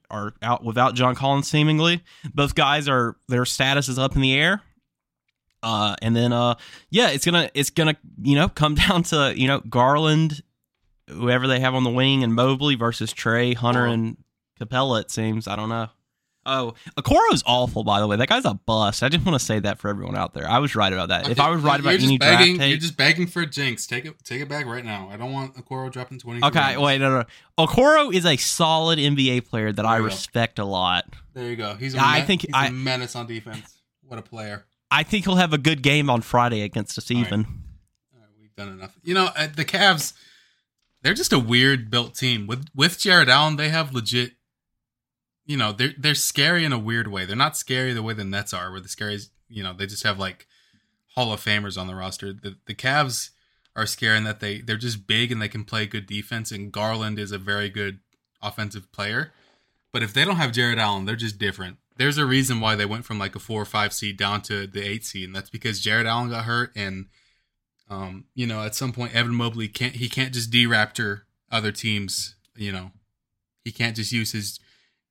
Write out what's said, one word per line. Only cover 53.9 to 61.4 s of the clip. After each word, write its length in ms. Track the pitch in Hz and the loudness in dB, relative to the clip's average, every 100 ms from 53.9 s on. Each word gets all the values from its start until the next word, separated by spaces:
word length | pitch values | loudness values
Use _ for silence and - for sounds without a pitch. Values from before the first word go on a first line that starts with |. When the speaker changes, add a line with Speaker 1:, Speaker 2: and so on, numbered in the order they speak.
| - 113 107 | -2 2 2
Speaker 2:
in 60 | |
that 160 | 107 104 | 0 -6
they, 220 | 104 104 | -8 -8
they're 160 | 117 110 | -6 -4
just 280 | 120 110 98 | -4 -6 -2
big 260 | 110 120 | 0 0
and 100 | 113 | -2
they 80 | 104 | -6
can 140 | 110 | -8
play 220 | 104 110 104 | -8 -6 -6
good 200 | 110 95 | -8 -8
defense, 440 | 104 - 117 107 | -10 -8 -8 -8
and 200 | 104 101 | -10 -10
Garland 480 | 104 107 110 107 107 | -4 -2 -2 -4 -6
is 120 | 101 | -6
a 60 | 101 | -8
very 320 | 95 101 104 | -4 -4 -4
good 300 | 104 101 95 _ _ _ _ | -4 -8 -8 _ _ _ _
offensive 500 | 104 110 104 101 - | -10 -8 -8 -10 -16
player. 420 | - 101 120 156 _ _ _ _ _ _ | -8 -4 -4 -6 _ _ _ _ _ _
But 100 | 120 | -6
if 100 | 110 | -2
they 120 | 135 175 | 0 0
don't 120 | 170 | 2
have 140 | 135 | 0
Jared 280 | 120 120 113 | 0 0 2
Allen, 260 | 107 98 95 | 0 0 -4
they're 100 | 117 | -4
just 220 | 113 | -6
different. 400 | 101 | -4